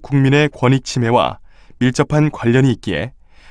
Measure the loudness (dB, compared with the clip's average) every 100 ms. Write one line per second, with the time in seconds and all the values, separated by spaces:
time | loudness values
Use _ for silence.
0 | -2 0 2 2 0 0 0 0 -2 -4
1 | 0 2 0 -4 -18 -20 -18 -4 -2 0
2 | 0 0 0 -2 0 2 2 0 -4 -6
3 | -8 -12 -20 -20 -20